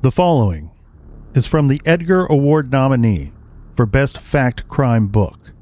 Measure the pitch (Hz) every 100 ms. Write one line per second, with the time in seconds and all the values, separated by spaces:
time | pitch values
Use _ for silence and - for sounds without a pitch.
0 | 131 - 180 160 107 80 76 _ - -
1 | - - - 135 - 160 143 143 - 170
2 | 170 185 180 147 143 156 135 135 135 131
3 | 117 95 71 - - - - - 104 143
4 | 139 - - 147 127 117 - - 135 117
5 | 104 107 98 - - -